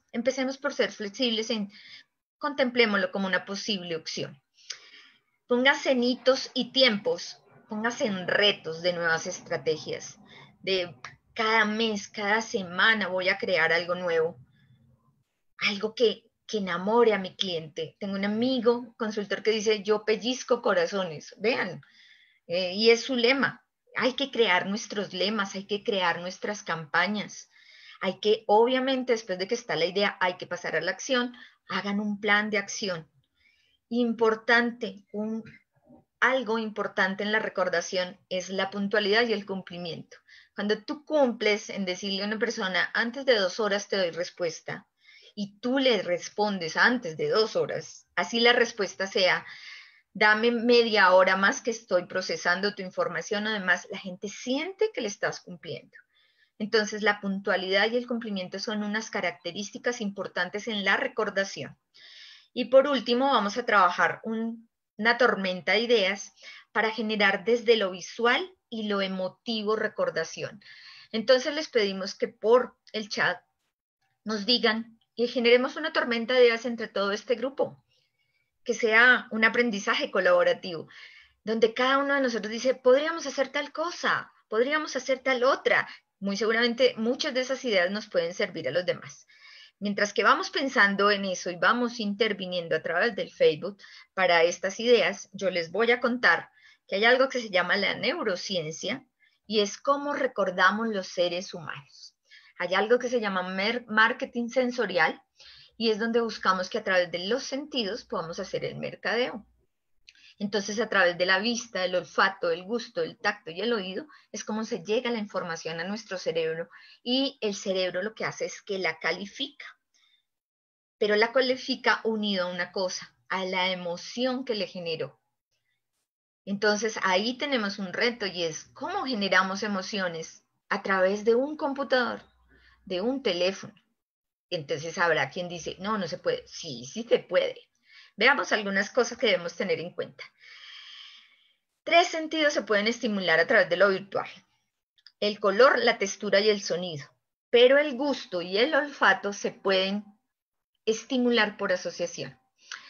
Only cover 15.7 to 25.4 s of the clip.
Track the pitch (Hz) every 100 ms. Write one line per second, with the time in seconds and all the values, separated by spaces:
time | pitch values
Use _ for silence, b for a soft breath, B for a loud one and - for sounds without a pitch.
15.7 | 202 214 - 220 190 _ _ - 214 185
16.7 | 175 196 233 226 196 185 - 190 165 160
17.7 | - 160 - 196 196 202 214 254 254 226
18.7 | 240 247 - 214 214 196 196 214 220 214
19.7 | 214 202 214 214 214 220 254 - 240 -
20.7 | 180 170 202 180 147 - - 208 277 196
21.7 | 143 b b b b b b - 175 180
22.7 | 196 226 226 - 247 226 277 170 - _
23.7 | _ _ - 247 - 269 233 208 180 185
24.7 | 214 - 208 170 185 190 220